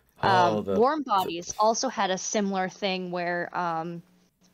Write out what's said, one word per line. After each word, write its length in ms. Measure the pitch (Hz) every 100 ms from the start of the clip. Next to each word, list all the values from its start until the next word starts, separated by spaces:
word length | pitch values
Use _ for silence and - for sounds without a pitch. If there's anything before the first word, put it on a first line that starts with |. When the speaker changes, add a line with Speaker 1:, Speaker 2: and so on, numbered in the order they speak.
| _ _
Speaker 1:
Oh, 400 | - 185 175 107
Speaker 2:
Um, 0 |
Speaker 1:
the 180 | - 190
Speaker 2:
Warm 220 | 247 311
Bodies 500 | 262 202 190 170 175 -
also 300 | 214 226 262
had 220 | 226 196
a 80 | 185
similar 500 | - 226 196 190 185
thing 420 | - 202 185 180
where, 460 | 180 175 175 170 -
um, 460 | 175 165 165 170 - _ _ _ _